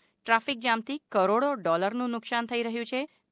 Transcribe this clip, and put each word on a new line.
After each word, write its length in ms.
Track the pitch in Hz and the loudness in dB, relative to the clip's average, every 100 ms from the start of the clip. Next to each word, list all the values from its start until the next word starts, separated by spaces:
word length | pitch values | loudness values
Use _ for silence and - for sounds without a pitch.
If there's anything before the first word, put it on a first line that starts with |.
| _ _ - | _ _ 0
ટ્રાફિક 320 | 226 226 254 | 2 2 -2
જામથી 440 | 240 226 226 285 - | 0 0 0 -8 -2
કરોડો 420 | 208 190 220 277 | 2 4 4 2
ડોલરનું 560 | 269 170 165 190 240 247 | 0 0 2 2 -2 -4
નુકસાન 360 | 233 - 240 233 | -4 -4 -4 -2
થઈ 160 | 240 | -2
રહ્યું 240 | 233 233 233 | -2 -4 -4
છે, 220 | 254 294 _ _ | -4 -6 _ _